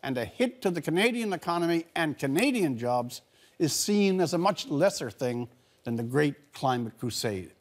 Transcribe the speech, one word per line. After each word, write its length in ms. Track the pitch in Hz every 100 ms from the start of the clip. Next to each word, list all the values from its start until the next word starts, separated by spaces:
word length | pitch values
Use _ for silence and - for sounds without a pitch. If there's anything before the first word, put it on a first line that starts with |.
and 140 | 135 127
a 80 | 113
hit 360 | - 247 247
to 60 | 202
the 120 | 170
Canadian 500 | 147 165 226 240 220
economy 540 | 180 - 175 170 170 165 -
and 220 | 160 139
Canadian 600 | 139 139 254 247 170 117
jobs 440 | 120 123 120 - _ _ _ _
is 140 | 160
seen 480 | - - 208 196 185
as 140 | 165
a 40 | 170
much 300 | 180 208 -
lesser 420 | 147 190 190 131
thing 380 | - 123 120 120 _ _ _ -
than 100 | 117
the 80 |
great 480 | 117 135 151 139 _
climate 460 | - 135 123 117 -
crusade. 540 | 123 - 120 98 90 -